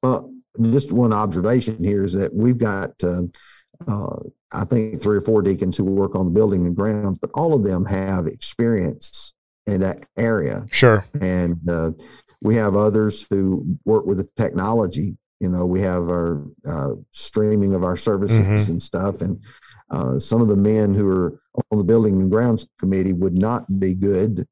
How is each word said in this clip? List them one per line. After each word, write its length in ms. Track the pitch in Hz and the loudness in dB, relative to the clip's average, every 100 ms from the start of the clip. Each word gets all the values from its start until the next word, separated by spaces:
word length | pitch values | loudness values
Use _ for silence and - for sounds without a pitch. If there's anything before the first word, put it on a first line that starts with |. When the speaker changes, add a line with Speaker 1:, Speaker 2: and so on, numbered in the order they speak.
Speaker 1:
Well, 320 | 127 123 - - _ - | 0 -2 -4 -20 _ -2
just 320 | 113 127 139 | 2 2 2
one 200 | 107 120 | 2 2
observation 720 | 107 104 85 95 127 113 110 | 2 0 0 2 2 0 -4
here 220 | - 101 | -2 0
is 80 | 95 | 0
that 220 | 92 98 | -2 -2
we've 240 | 98 117 120 | 0 2 2
got, 340 | 113 98 98 - | 0 -2 -6 -4
uh, 200 | 87 87 87 - - - _ _ 175 | -4 -2 -6 -8 -20 -20 _ _ -6
uh, 280 | 202 - - - _ _ | -6 -6 -8 -14 _ _
I 120 | - | -8
think 360 | - 120 110 - | -2 -2 -2 -4
three 160 | 101 104 | 0 0
or 40 | |
four 200 | 98 110 | 2 2
deacons 340 | 95 92 92 87 | 2 0 -2 -2
who 80 | |
work 300 | 95 95 98 | 0 0 0
on 100 | 92 92 | 0 0
the 40 | |
building 360 | 87 110 98 87 | 2 2 2 0
and 100 | 87 | -2
grounds, 420 | 101 107 104 92 | -2 -2 -2 -4
but 120 | - | -6
all 200 | - 165 | -2 0
of 100 | 147 | 2
them 200 | 104 92 95 | 2 0 -2
have 400 | 95 95 95 80 | -2 -2 -2 -4
experience 1040 | - - - 117 110 85 - - - - _ _ _ - | -6 -12 -2 0 0 -2 -6 -12 -12 -14 _ _ _ -4
in 140 | 98 | -2
that 260 | 95 - - - | -2 -4 -12 -4
area. 480 | 117 110 71 58 107 | 0 0 -2 -6 -6
Speaker 2:
Sure. 360 | - 127 110 - 147 | 4 6 6 0 -4
Speaker 1:
And, 380 | 92 90 87 85 82 | -2 0 0 -2 -2
uh, 240 | 85 82 80 - - _ _ | -2 -2 -6 -14 -20 _ _
we 140 | 104 113 | 0 2
have 180 | 107 | 2
others 500 | 101 107 107 107 98 - | 2 2 2 0 -2 -4
who 340 | 98 95 90 - - | 0 0 0 -2 -6
work 200 | - 110 | 2 0
with 140 | 92 95 | 2 -2
the 100 | 95 - | -4 -2
technology. 800 | 107 90 98 117 98 - 95 - _ _ | -2 0 0 0 0 -2 -6 -8 _ _
You 80 | 92 | -4
know, 160 | 90 | -2
we 160 | 90 90 | 0 0
have 280 | 98 90 85 | 0 -2 -2
our, 320 | 87 85 80 71 - 71 | -2 -2 -4 -8 -14 -10
uh, 280 | 80 69 50 - | -6 -4 -6 -12
streaming 640 | - - - 107 107 98 | -12 -6 -2 0 2 2
of 100 | 95 | 0
our 120 | 90 90 | -2 -2
services 440 | - 101 101 113 | -2 -2 2 2
Speaker 2:
Mm-hmm. 320 | 98 104 104 | 4 2 0
Speaker 1:
and 100 | 85 | -2
stuff. 380 | - 92 98 95 | -4 -4 -4 -4
And, 180 | 87 98 - - - - _ | -4 -6 -10 -20 -20 -20 _
uh, 280 | - 67 65 | -6 -2 -4
some 220 | - 113 | 0 2
of 80 | 117 | 4
the 80 | 101 | 4
men 360 | 101 110 104 | 4 4 2
who 140 | 98 101 | 2 2
are 320 | 95 87 - _ - - | 2 0 -4 _ -8 -2
on 80 | 107 | 0
the 60 | |
building 360 | 95 113 107 95 | 4 4 4 2
and 100 | 95 | 2
grounds 360 | 107 123 110 - _ | 2 2 0 -4 _
committee 340 | 95 95 92 | 0 0 0
would 240 | 90 95 90 | 0 0 2
not 400 | 107 120 - 95 | 0 -2 -2 -2
be 140 | 95 | 0
good 520 | 92 101 95 107 98 - | 0 0 2 0 -2 -6